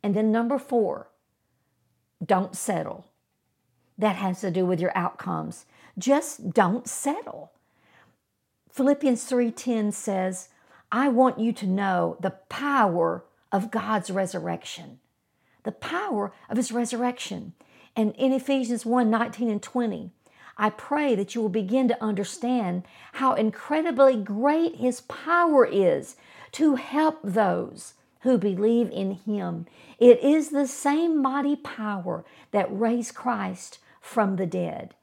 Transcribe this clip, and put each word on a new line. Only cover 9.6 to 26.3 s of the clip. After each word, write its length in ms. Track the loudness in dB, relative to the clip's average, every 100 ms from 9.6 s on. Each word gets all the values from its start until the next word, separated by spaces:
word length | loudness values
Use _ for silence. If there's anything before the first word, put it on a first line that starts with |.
| -4 0 -2
says, 560 | -4 -4 -2 -2 -6 -14 _ _ -20 _
"I 180 | 0 2
want 280 | 4 4 2
you 140 | -2
to 140 | -2 -2
know 500 | 0 0 0 0 -2
the 100 | -6
power 960 | -6 _ -6 0 2 2 2 0 -2 -10 _ _
of 180 | -2 -2
God's 400 | -4 -2 -2 -2
resurrection." 920 | -4 -2 -4 -6 -8 -10 -16 -16 -20 _ _ _ _ _ _
The 80 | -10
power 600 | -10 -6 -6 -2 -2 -4 -8 -4
of 80 | -4
his 160 | -2
resurrection. 800 | -2 -4 -2 -4 -4 -10 -10 -12 -18 _ _ -8 0
And 160 | 0 2
in 140 | 0
Ephesians 520 | 0 0 0 0 -4
one 240 | 0 2 4
nineteen 400 | 2 0 -2 -2
and 140 | -2
twenty, 500 | -4 -4 -2 -4 -10 _ _ _ -20 -2
"I 100 | -2
pray 460 | -2 -4 -2 0
that 200 | 0 -2
you 60 | -2
will 80 | -2
begin 400 | -2 0 2 2
to 160 | 0
understand 760 | -2 -2 -4 -6 -2 -2 -2 -4 -8 -20 -18
how 180 | -2 0
incredibly 840 | 2 0 -2 -4 -2 0 4 4 4
great 600 | -4 0 2 2 0 0
his 240 | -2 -2
power 640 | _ -12 0 2 6 6
is 500 | 6 4 2 2 -4 -18 -20